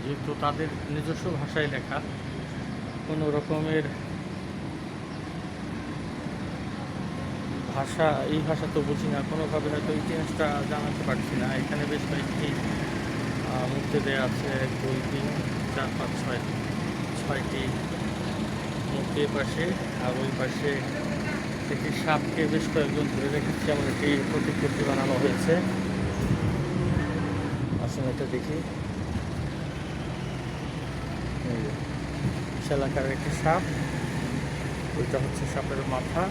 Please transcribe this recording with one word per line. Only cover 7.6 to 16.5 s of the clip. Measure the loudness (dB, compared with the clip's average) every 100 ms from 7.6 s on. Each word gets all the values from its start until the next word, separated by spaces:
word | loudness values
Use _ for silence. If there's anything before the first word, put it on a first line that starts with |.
| -2 -2
ভাষা, | -2 4 4 4
এই | 2 2 2
ভাষা | 0 2
তো | 0
বুঝি | 2 2 2
না, | 0 0
কোনোভাবে | 0 0 0 0
হয়তো | 0 0
ইতিহাসটা | 0 0 0 0 2 2 2 0
জানাতে | 0 0 0 0
পারছি | 0 2 0
না। | 2 2
এখানে | 0 0 0
বেশ | 0 0
কয়েকটি, | 0 0 0 0
আহ, | 0 0 0 0 -2 -2 -2 0 0 0 0 2
মূর্তি | 0 2 2
দেয়া | 2 2
আছে, | 2 2 0 0
এক, | 0 0
দুই, | 0 0 0
তিন, | 0 0 0 0 -2 -2 0
চার, | 0 -2
পাঁচ, | -2 -2
ছয়, | 0 -2 -2